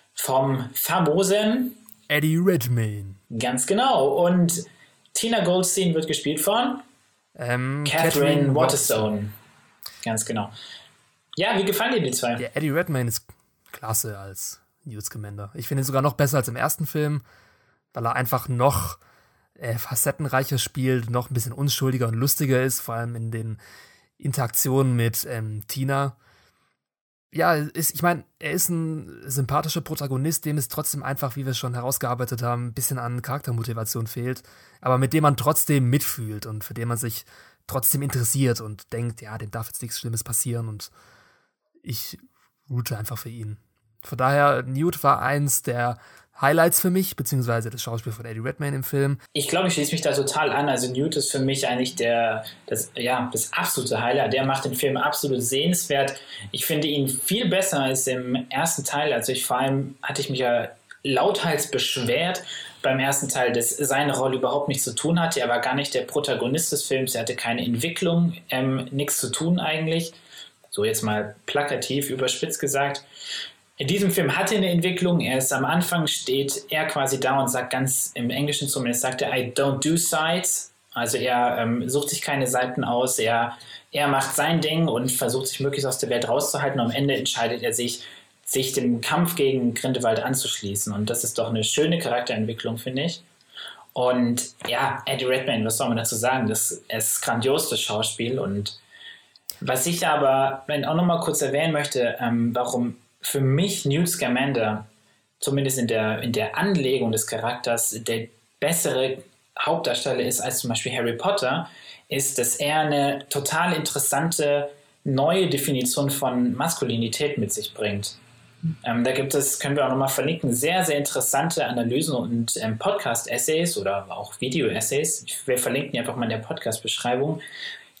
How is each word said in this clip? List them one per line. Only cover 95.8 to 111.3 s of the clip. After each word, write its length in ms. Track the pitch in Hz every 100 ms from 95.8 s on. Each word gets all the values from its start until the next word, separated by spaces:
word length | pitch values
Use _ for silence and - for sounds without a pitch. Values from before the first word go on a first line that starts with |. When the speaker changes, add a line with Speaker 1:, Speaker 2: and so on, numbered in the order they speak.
| 127
Speaker 1:
man 100 | 113
dazu 180 | 113 113
sagen? 320 | 120 127 110
Das, 360 | 107 - - -
es 240 | 113 -
ist 80 | -
grandios, 480 | - 117 127 151 156
das 120 | 160
Schauspiel. 560 | - 107 110 - 117 131
Und 400 | 95 101 104 - _ - - - _ _ - -
was 260 | 127 127 175
ich 180 | 170 170
aber 580 | 147 135 131 135 135 -
auch 280 | 147 139 160
nochmal 240 | 175 165
kurz 200 | 160 147
erwähnen 320 | 139 143 160
möchte, 440 | 147 143 127 120 -
ähm, 340 | 120 117 117
warum 440 | 120 - 120 120 - _ _
für 160 | - 143
mich 440 | 135 143 196 - 143
Newt 220 | 147 175
Scamander, 760 | - 123 123 143 120 107 104 - _ _ _ _ -
zumindest 400 | - 139 135 127
in 80 | 113
der, 340 | 110 107 110
in 100 | 117
der 260 | 117 - 156
Anlegung 540 | 196 180 131 131 117
des 140 | 110 -
Charakters, 680 | 113 117 120 120 117 - 110
der 240 | 117 113 113 _ _ -
bessere 580 | 147 170 160 127 131 135 - _ _ -
Hauptdarsteller 640 | - 131 123 120 139 123
ist 180 | 123 -
als 180 | 131 -
zum 100 | 120
Beispiel 260 | 113 127 120
Harry 180 | 117
Potter, 560 | 117 -